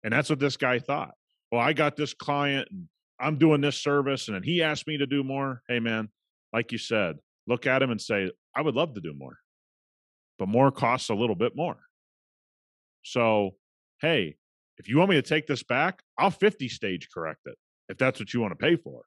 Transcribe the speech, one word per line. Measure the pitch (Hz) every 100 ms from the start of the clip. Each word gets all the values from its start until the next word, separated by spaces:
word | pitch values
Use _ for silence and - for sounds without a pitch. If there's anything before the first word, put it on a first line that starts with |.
And | 110
that's | 120 143
what | 139
this | 139 -
guy | 131 127
thought. | - 143 - - _ _ _
"Well, | 120
I | 123
got | 156 147 143
this | 147
client | - - 143 143 139 -
and | 98 82 _ _ _
I'm | 135 151
doing | 160 151
this | 143 -
service | 147 143 135 135 -
and | 98
he | 98 170
asked | 160 151 -
me | 151
to | 139
do | 143
more." | 135 135 135 123 -
Hey, | 123
man, | 117 110 107 _ _ _ _
like | 113 113
you | 113
said, | - 110 92 73 _ _ -
look | 120 135
at | 131
him | 135
and | 110
say, | - 104 95 - _ 131
"I |
would | 156 123
love | 170
to | 113
do | 80
more, | 71 67 - _ _ _ _ _ _ _ _ _ _
but | 95
more | 113 135
costs | 131 120 127 -
a | 104
little | 120 95
bit | 117 -
more. | 170 - _ _ _ _ _ _ _ _ _ _ _ _
So, | - 127 117 107 98 95 _ _ _ _
hey, | 156 156 82 - _ _ _ -
if | -
you | 135
want | 196
me | 165
to |
take | - 156 151
this | 135
back, | - 123 165 185 _ -
I'll | 190
fifty | - 208 - 127
stage | - 104 90 -
correct | - 80 76 -
it | - _ _ -
if | 95
that's | 131 -
what | 104
you | 120
wanna | 107 87
pay | 143 170
for. | - 67